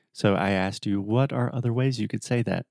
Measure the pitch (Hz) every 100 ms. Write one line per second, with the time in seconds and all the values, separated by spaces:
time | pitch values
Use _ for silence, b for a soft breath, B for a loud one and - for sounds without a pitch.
0 | b - 104 92 98 95 95 101 104 98
1 | 101 120 139 123 123 123 120 120 131 113
2 | 104 113 - 123 107 90 -